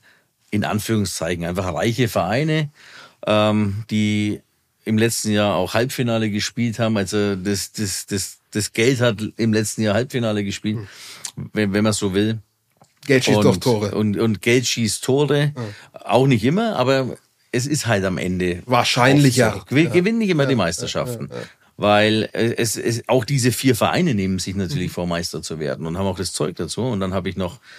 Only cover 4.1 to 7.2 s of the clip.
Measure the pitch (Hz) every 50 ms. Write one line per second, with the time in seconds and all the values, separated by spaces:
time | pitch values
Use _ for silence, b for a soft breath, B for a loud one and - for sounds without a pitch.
4.1 | 104 104 104 104 104 101 _ _ _ _ _ _ _ _ - 107 110 107 113 117
5.1 | - - - 110 104 104 104 101 90 85 92 87 - 110 123 135 - - 123 117
6.1 | 113 110 113 107 101 104 - - - 113 120 117 104 - 117 110 110 101 98 90
7.1 | 107 104